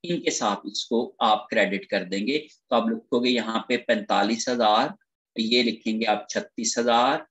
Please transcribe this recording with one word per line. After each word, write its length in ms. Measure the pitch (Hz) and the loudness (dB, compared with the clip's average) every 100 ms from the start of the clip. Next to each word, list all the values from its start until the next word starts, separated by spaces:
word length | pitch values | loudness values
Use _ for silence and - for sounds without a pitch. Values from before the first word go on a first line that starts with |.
| 175 | -2
इनके 260 | 170 - | -2 0
साथ 360 | - 113 101 101 | 0 0 -2 -6
इसको 340 | - - 117 123 - | -8 -2 -2 -2 0
आप 240 | 113 107 - | 2 2 2
credit 360 | 110 98 98 - | 0 2 0 -2
कर 180 | 101 | -4
देंगे। 340 | 92 98 110 151 | -2 -4 -2 -2
तो 380 | - - _ 117 | -6 -20 _ 0
आप 140 | 113 | 0
लिखोगे 400 | 110 _ 120 123 | -4 _ 0 2
यहाँ 300 | 120 113 113 - | 0 -2 -4 -2
पे 80 | 123 | -4
पैंतालीस 680 | - 110 101 101 104 113 - | 0 -2 2 0 2 0 -2
हजार, 440 | 120 107 107 147 - _ _ _ - | 2 4 4 2 -4 _ _ _ -6
ये 260 | 113 123 | 0 2
लिखेंगे 420 | 117 110 110 110 113 | 2 -2 -4 -2 0
आप 200 | 104 - | -2 -2
छत्तीस 460 | 104 - - 110 - | -8 -8 -6 -4 -2
हजार 480 | 120 117 127 156 - | 2 4 2 0 -6